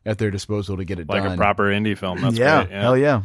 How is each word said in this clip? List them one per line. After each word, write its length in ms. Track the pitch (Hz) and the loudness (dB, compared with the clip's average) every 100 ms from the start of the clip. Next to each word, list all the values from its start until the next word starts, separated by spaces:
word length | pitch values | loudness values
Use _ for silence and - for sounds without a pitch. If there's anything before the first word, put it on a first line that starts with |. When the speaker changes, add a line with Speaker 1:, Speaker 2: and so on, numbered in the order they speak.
| - | -6
Speaker 1:
at 100 | 104 | -2
their 140 | 110 | -2
disposal 460 | 98 - 104 98 92 | -4 -4 -4 -4 -6
to 80 | 92 | -6
get 120 | 92 | -8
it 100 | 78 | -4
Speaker 2:
Like 140 | 98 | -2
Speaker 1:
done. 120 | 98 | -2
Speaker 2:
a 40 | 90 | 2
proper 280 | 101 101 101 | 2 2 2
indie 300 | 101 107 98 | 2 0 -2
film. 240 | 95 92 | -4 -2
That's 160 | 123 113 | 0 2
Speaker 1:
Yeah. 280 | 131 151 | 4 4
Speaker 2:
great. 80 | 98 | 2
Yeah. 80 | 98 | 0
Speaker 1:
Hell 160 | 120 131 | 2 4
yeah. 240 | 143 127 | 4 2